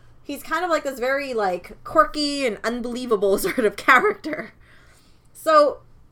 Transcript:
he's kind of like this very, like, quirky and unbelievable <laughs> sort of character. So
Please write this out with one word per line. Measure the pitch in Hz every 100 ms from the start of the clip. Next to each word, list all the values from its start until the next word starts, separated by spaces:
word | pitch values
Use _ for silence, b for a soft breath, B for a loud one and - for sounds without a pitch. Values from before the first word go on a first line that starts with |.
| b -
he's | - 277
kind | - 320
of | 349
like | 311
this | 277 262
very, | 254 277 277
like, | 226 196 175 - 214
quirky | - - - 302 294 285 254
and | 196
unbelievable | 226 247 240 240 247 208 196 196
<laughs> |
sort | - -
of | 208 -
character. | - 254 415 - 311 - 220 - b b b b b b b
So | - 320 311 294 - - - -